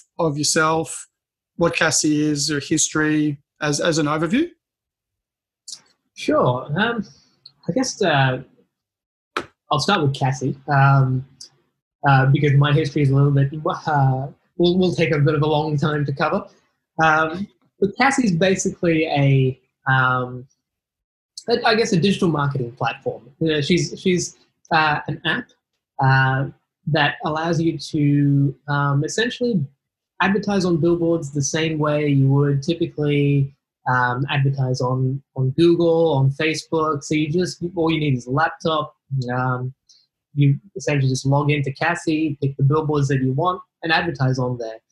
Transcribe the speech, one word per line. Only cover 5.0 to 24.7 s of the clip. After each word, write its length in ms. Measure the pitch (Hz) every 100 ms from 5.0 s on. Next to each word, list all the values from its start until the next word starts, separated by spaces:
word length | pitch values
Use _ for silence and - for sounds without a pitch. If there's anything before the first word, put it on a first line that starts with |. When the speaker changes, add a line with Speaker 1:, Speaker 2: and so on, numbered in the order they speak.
| _ _ _ _ _ _ - - _ _ _ -
Speaker 2:
Sure. 520 | - 302 156 123 139 156
Um, 240 | 226 233 - - _ _ - _ -
I 40 |
guess, 280 | 170 262 -
uh, 400 | 185 143 131 127 - _ _ _ _ _ _ _ _ - - _ -
I'll 80 | 151
start 220 | 165 202
with 140 | 143 135
Cassie, 400 | 135 135 131 135 -
um, 580 | 143 139 139 131 131 131 - - _ _ _ _ _ 143
uh, 200 | 135 131
because 260 | 139 147
my 180 | 139 143
history 300 | 147 151 156
is 80 | 139
a 60 | 139
little 160 | 143
bit, 200 | 139 139 156 165 185 -
uh, 400 | 147 135 131 135 - _ -
will, 200 | 175 180
will 160 | 180 -
take 160 | 165
a 80 | 156
bit 160 | 143 151
of 60 |
a 60 | 151
long 280 | 151 156 147
time 300 | 156 151 139
to 80 |
cover. 320 | 135 151 190 - _ _ _ _ -
Um, 440 | 160 156 160 175 202 _ _ _
but 100 | 196 -
Cassie 280 | 262 262 240
is 60 |
basically 720 | 165 190 190 196 - 175 160 156
a, 540 | 147 139 135 131 131 _ _ -
um, 560 | 131 127 127 123 127 131 _ _ _ _ _ _ _ _ - -
a, 180 | 240 240
I 80 | 220
guess, 160 | 226
a 60 | 180
digital 300 | 196 190 185
marketing 420 | 151 139 135 120
platform. 560 | - 120 - - - - -
You 140 | 165
know, 80 | 151
she's, 380 | 139 175 147 -
she's, 380 | 190 180 170 - _ _ -